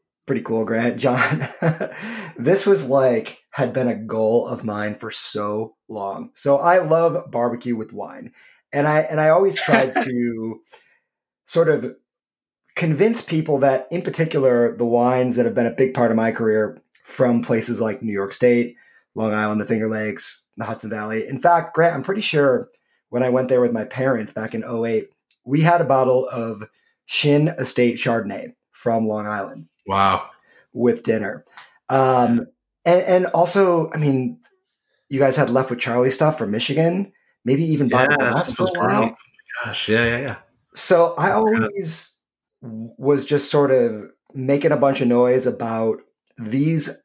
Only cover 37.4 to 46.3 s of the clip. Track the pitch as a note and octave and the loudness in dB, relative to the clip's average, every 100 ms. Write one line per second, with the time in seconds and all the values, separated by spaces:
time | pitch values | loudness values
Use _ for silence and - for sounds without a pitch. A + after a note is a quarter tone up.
37.4 | A#2+ C#3+ E3 D3+ C3+ B2 C3+ D3 B2+ A2+ | -2 0 0 0 2 2 2 2 2 2
38.4 | F3+ - - - A#2 G#2 A2+ - _ _ | 0 -2 -4 -2 -2 0 -2 -4 _ _
39.4 | _ - - F#2+ - A2 A#2+ A#2+ C3+ G#2+ | _ -12 -10 -8 -2 0 0 -2 -6 -10
40.4 | _ _ _ - - F3 E3+ - F3+ G#3+ | _ _ _ -6 2 4 4 2 0 2
41.4 | A3 A3+ A3 G3+ E3+ D#3+ - _ _ _ | 2 2 0 -4 -6 -8 -10 _ _ _
42.4 | _ _ B2 A2 A#2 - C3+ C#3+ C#3+ D3 | _ _ -16 -14 -14 -6 0 0 0 -2
43.4 | - D3+ C#3+ C3 A#2 G#2+ - _ _ C3+ | 0 2 4 4 2 -2 -12 _ _ -8
44.4 | C3 C#3+ D#3+ D3 C#3 C#3 B2 A#2+ B2 B2+ | -2 0 2 2 2 2 2 4 4 2
45.4 | B2+ A#2+ A#2 A2+ A2+ G#2+ _ _ _ | 0 -4 -6 -2 -2 -4 _ _ _